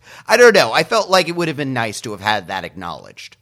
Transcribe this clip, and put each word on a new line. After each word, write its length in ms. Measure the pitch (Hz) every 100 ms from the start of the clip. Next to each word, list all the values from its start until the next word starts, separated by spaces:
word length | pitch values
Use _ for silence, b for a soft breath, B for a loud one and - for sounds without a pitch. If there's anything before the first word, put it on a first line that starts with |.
| B B -
I 120 | 226
don't 180 | 240 196
know. 180 | 131
I 100 | 233
felt 260 | 254 226 175
like 160 | 185 165
it 80 | 170
would 120 | 160
have 80 | 143
been 160 | 139
nice 280 | 127 113 98
to 100 | 120
have 100 | 101
had 260 | 104 107 87
that 180 | 95 85
acknowledged. 720 | 82 87 69 50 - - _